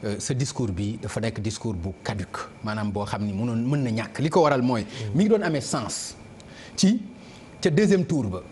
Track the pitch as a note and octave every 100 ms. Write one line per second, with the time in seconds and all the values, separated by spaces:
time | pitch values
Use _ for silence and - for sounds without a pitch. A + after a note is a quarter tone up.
0 | G#2+ G2+ - C3 C#3+ - A#2+ F2+ G2+ A2+
1 | G#2+ - A2+ G#2+ G#2 G#2+ A#2 F#2+ F2+ F#2
2 | - G#2 F2+ - - - A2+ G#2+ G#2 G2+
3 | G2+ G#2 G#2 F#2+ A#2 A2+ A#2+ D3 B2+ A2+
4 | A2 - C#3+ F3+ D3+ C#3 B2 A#2+ G2 -
5 | A2 A#2 G#3+ G#3 F3 D3+ - D3+ G#2+ -
6 | - - - - - - - - F#3+ A#3
7 | - - - - - - F#3 D3+ G#3+ G3
8 | F3 C#3+ A2 F#2 -